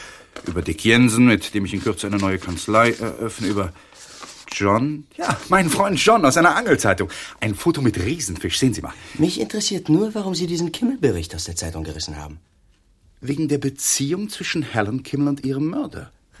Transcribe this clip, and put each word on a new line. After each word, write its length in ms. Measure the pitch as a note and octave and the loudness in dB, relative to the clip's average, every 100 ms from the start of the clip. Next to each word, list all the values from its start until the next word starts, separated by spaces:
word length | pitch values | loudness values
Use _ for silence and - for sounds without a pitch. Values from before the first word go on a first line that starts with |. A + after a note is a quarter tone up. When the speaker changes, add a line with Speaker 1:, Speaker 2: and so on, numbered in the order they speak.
| - - - - - | -18 -20 -20 -12 -6
Speaker 1:
Über 160 | F2 | -4
Dick 220 | E2 D#2+ | -4 -2
Jensen, 420 | A2 A#2 B2 A2+ B2 | 4 6 6 6 6
mit 280 | G2+ - | 6 2
dem 100 | G#2+ | -4
ich 100 | F#2+ | -2
in 80 | G2 | -2
Kürze 260 | G2+ G2 G2+ | -4 -4 -2
eine 80 | G2+ | -2
neue 220 | G2 F#2+ | 0 -2
Kanzlei 520 | F#2 E2 - A2 A#2 | -4 -6 2 4 4
eröffne, 560 | A2+ A2+ C#2 A2+ - G2+ | 2 -4 -6 -8 -4 -2
über 260 | G2+ F2+ - - - - - - - - | -2 -2 -6 -20 -20 -20 -20 -20 -20 -12
John. 560 | - G2+ G#2+ C#3 D3+ - - | -2 2 2 0 -4 -10 -6
Ja, 220 | F4 - - | -4 -4 2
mein 220 | F#3 E3+ | 2 4
Freund 280 | - G3+ E3 | 2 2 4
John 260 | G#3 A3+ | 6 6
aus 120 | C#3 E3 | 6 6
einer 200 | E3+ E3+ | 4 4
Angelzeitung. 520 | A#3 C#3+ G#2+ F#2 F#2 - - - | 2 2 4 2 -2 -8 -14 -6
Ein 140 | G#2+ | -4
Foto 280 | G2+ E3+ D3+ | 0 0 2
mit 160 | B2+ G2 | 2 0
Riesenfisch, 600 | F#2 E3 - F2 - - | -2 -4 -6 -6 -4 2
sehen 160 | C3 | 2
Sie 60 | G2+ | 2
mal. 120 | - - - | -6 -14 -12
Speaker 2:
Mich 240 | - D#3 - | 0 0 0
interessiert 500 | - G#3+ G#3 F#3+ - | -4 -4 -4 -2 2
nur, 260 | D#3+ G#3+ | 2 2
warum 200 | G#3+ F#3+ | -2 -4
Sie 140 | E3+ F3 | -2 -2
diesen 240 | E3+ E3+ | -2 -2
Kimmel-Bericht 600 | - A#3+ C4+ C#3+ F2+ D#2+ E2+ | -2 -2 2 0 0 -4 -8
aus 80 | |
der 100 | - | -8
Zeitung 300 | E2 E2 D#2+ | -6 -6 -6
gerissen 320 | D#2+ D#2 D#2 D2+ | -8 -8 -10 -10
haben. 240 | D2+ D#2 _ _ _ _ _ _ _ _ | -14 -16 _ _ _ _ _ _ _ _
Speaker 1:
Wegen 280 | A#2+ C#3+ D#3 | -8 -4 -2
der 100 | C#3+ | 0
Beziehung 680 | C3+ C3+ - - C#3 F3+ G#3 | -2 -4 -2 -2 -2 -4 -6
zwischen 340 | - F3 E3+ | -8 -6 -4
Helen 400 | B2+ A#2 G#2 C3 | -2 -2 -2 -4
Kimmel 240 | - D3 C#3+ | -4 -2 0
und 160 | C#3+ C3 | -2 -4
ihrem 220 | C3+ D#3 | -2 -4
Mörder. 420 | C#4 C#4 - C3 _ _ - | -4 -6 -10 -14 _ _ -12